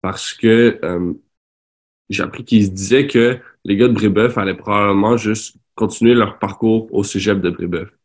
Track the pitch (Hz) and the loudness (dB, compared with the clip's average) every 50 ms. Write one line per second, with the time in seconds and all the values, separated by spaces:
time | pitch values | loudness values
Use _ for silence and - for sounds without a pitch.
0 | - 95 95 - - - - - - 113 110 117 120 117 - - - 82 90 87 | -6 -8 -8 -8 -10 -10 -10 0 2 4 6 6 4 4 2 0 -6 -6 -4 -4
1 | 90 87 - - _ _ _ _ _ _ _ _ _ _ _ _ _ _ _ _ | -4 -4 -6 -8 _ _ _ _ _ _ _ _ _ _ _ _ _ _ _ _
2 | _ _ 101 - 82 - - - 120 - 123 110 104 98 92 95 98 95 120 131 | _ _ -6 -6 -6 -6 -8 -14 -6 2 2 2 2 2 -2 -6 -2 0 2 2
3 | 139 139 - 120 117 120 127 123 - - _ _ _ - 101 98 120 127 120 101 | 2 2 2 2 2 2 0 -4 -10 -20 _ _ _ -4 2 2 4 2 2 2
4 | 110 104 92 101 113 123 - 117 98 95 92 - - 107 104 104 104 101 101 98 | 0 0 2 2 0 0 0 -2 -4 -4 -6 -6 -6 -4 -2 0 0 2 2 2
5 | 101 110 120 117 107 107 110 110 - - _ _ _ _ _ - 110 107 - - | 2 2 0 0 0 -2 -4 -4 -6 -12 _ _ _ _ _ -4 -4 -4 -2 2
6 | 117 113 123 120 110 101 - - - 98 98 - - 113 110 110 110 - - 101 | 4 4 4 4 2 0 -2 -6 -8 -8 -6 -2 0 0 0 0 -2 -2 -4 -4
7 | 101 104 - 98 95 104 101 98 92 110 - - 90 87 87 82 87 - _ _ | -4 -2 -4 -2 0 0 0 0 -2 -4 -4 -4 -8 -6 -6 -8 -8 -10 _ _